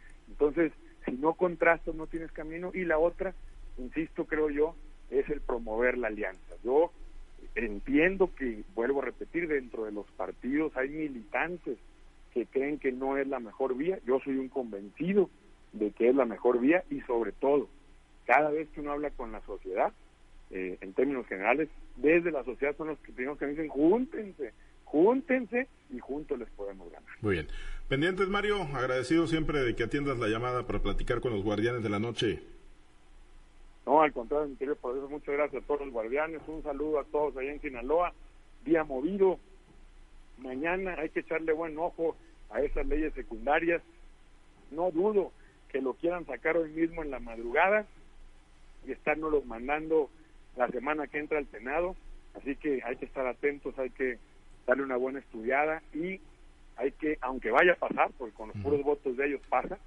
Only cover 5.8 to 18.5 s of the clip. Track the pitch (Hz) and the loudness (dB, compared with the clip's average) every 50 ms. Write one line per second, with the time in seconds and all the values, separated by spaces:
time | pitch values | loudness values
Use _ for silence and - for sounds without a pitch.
5.8 | 123 127 123 123 120 110 107 104 104 95 90 - - - 85 87 107 113 131 151 | 2 2 2 2 0 -2 -2 -2 -4 -6 -6 -10 -16 -18 -14 -8 -2 2 6 6
6.8 | 170 170 - - - - - - - - - - - - - 143 131 107 104 101 | 6 4 2 -6 -16 -14 -14 -14 -16 -16 -18 -18 -14 -8 -4 -2 -2 -2 -2 -4
7.8 | - - 135 147 160 185 196 185 190 170 - - 135 120 110 107 101 - - 113 | -4 2 4 6 6 6 4 4 2 2 0 -2 -4 -4 -4 -6 -8 -8 -4 -2
8.8 | 117 127 139 139 131 120 - - 107 - - 170 175 160 151 139 127 117 104 113 | 0 2 2 0 -2 -4 -6 -8 -10 -6 -4 -4 -2 0 0 -2 -2 -4 -6 -6
9.8 | 110 110 104 104 98 - - - 95 92 - - - 123 139 147 160 151 - 131 | -6 -4 -6 -6 -8 -10 -8 -8 -6 -6 -6 -6 -4 -2 0 0 0 0 0 -2
10.8 | 131 139 147 156 156 147 131 120 107 - - 127 147 165 180 165 - 151 123 - | -2 -2 -2 -4 -6 -6 -6 -8 -10 -6 -4 -2 -2 -2 -4 -6 -6 -8 -8 -8
11.8 | - - - - - - - - - - - 123 110 - - 135 139 143 151 143 | -10 -20 -20 -20 -20 -20 -20 -20 -16 -8 -4 -4 -4 -2 0 -2 0 0 -2 -2
12.8 | - 135 123 127 135 135 139 139 135 139 139 127 117 107 - - 131 131 127 127 | -2 -2 -2 0 -2 0 0 0 0 0 -2 -4 -6 -6 -6 -2 -2 0 0 0
13.8 | 151 175 190 165 127 117 131 131 - 139 135 131 131 131 - 139 123 113 101 98 | 0 -2 -2 -2 0 2 2 2 2 0 -2 -2 -2 -4 -4 -4 -6 -4 -6 -10
14.8 | 101 101 - - 151 180 196 208 180 - - - - - - - - - - 107 | -10 -10 -8 -4 -2 2 4 4 4 2 0 -12 -20 -20 -20 -20 -20 -12 -4 -2
15.8 | 107 104 - - 113 120 131 143 127 117 101 - - 123 123 120 120 139 165 180 | -2 -2 0 4 4 6 6 6 4 2 2 0 2 4 4 6 6 6 4 4
16.8 | 180 - 143 135 - - 123 117 113 98 - - - 135 143 147 113 - - - | 2 0 -6 -8 -4 -2 0 0 0 -2 -4 -2 2 4 4 4 2 0 -6 -20
17.8 | - - - - - _ - - - - 120 139 151 151 | -20 -20 -20 -20 -20 _ -20 -6 2 4 6 6 6 4